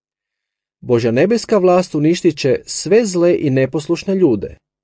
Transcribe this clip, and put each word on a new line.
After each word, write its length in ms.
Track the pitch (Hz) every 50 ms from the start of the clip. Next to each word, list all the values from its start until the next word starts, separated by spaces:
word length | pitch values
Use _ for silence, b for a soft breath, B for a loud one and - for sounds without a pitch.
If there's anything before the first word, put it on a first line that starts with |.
| _ _ _ _ _ _ _ _ _ _ _ _ _ _ _ _
Božja 300 | - 117 123 117 117 117
nebeska 460 | 113 123 160 202 240 220 - - 226
vlast 380 | 202 180 185 180 185 180 - -
uništit 420 | 151 147 156 175 175 - 175 151
će 240 | - - 135 117 - -
sve 400 | - - - - 156 190 220 247
zle 320 | 202 180 175 170 175 175 -
i 100 | - 131
neposlušne 680 | 127 135 135 135 - 160 151 - 170 - - - 190
ljude. 420 | 190 180 147 113 101 - - - - _ _ _ _